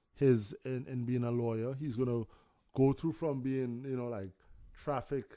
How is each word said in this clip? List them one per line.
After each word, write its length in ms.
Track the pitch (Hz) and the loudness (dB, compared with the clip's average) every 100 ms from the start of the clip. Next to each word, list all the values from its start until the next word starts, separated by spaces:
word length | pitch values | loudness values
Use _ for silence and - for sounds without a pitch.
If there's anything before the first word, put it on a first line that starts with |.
| _ | _
his, 400 | - 139 117 101 - | 2 6 6 4 -8
in, 220 | 127 127 - | -6 -6 -4
in 180 | 127 | -4
being 200 | 120 123 | 0 0
a 60 | 120 | 2
lawyer. 440 | 120 117 113 117 135 | 0 0 0 -2 -4
He's 180 | 147 113 | -4 0
gonna 280 | 123 117 110 - _ _ _ | 0 0 -2 -10 _ _ _
go 180 | - 135 | 4 4
through 200 | 135 165 | 4 -2
from 280 | 156 165 135 | -2 -2 -2
being, 440 | 131 131 123 117 135 | 0 0 -2 -4 -4
you 100 | 127 | -4
know, 100 | 120 | -4
like, 220 | 110 95 - - - - - | -6 -8 -12 -20 -20 -20 -10
traffic 400 | - 135 - 139 - | -4 -4 -2 -4 -4